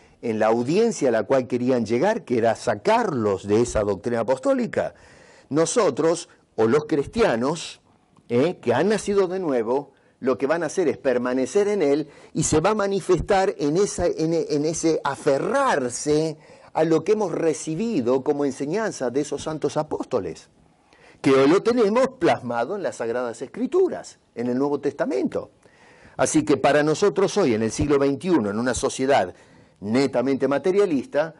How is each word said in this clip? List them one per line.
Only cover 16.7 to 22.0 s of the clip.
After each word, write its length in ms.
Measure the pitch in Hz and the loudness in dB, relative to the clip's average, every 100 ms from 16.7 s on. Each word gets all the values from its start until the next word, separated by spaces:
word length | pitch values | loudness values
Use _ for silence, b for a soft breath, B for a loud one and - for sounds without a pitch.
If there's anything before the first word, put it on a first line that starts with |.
a 100 | - | 0
lo 200 | 160 160 | 2 2
que 80 | 160 | 2
hemos 200 | 214 190 | 0 0
recibido 920 | 151 165 147 - 160 226 196 117 131 | 0 -2 -2 -6 -4 -2 0 0 0
como 200 | 131 143 | 0 0
enseñanza 640 | 143 127 143 196 214 - 127 | -2 -2 -4 -4 -4 -4 -4
de 100 | 127 | -2
esos 220 | 151 139 | -4 -6
santos 340 | 160 156 151 151 | -8 -4 -4 -4
apóstoles, 720 | 156 - - 120 87 - - _ _ _ b b b b | -4 -6 -4 -4 -4 -10 -18 _ _ _ b b b b
que 120 | 139 | 2
hoy 140 | 135 139 | 6 6
lo 140 | 190 | 4
tenemos 460 | 202 247 202 226 | 2 2 2 2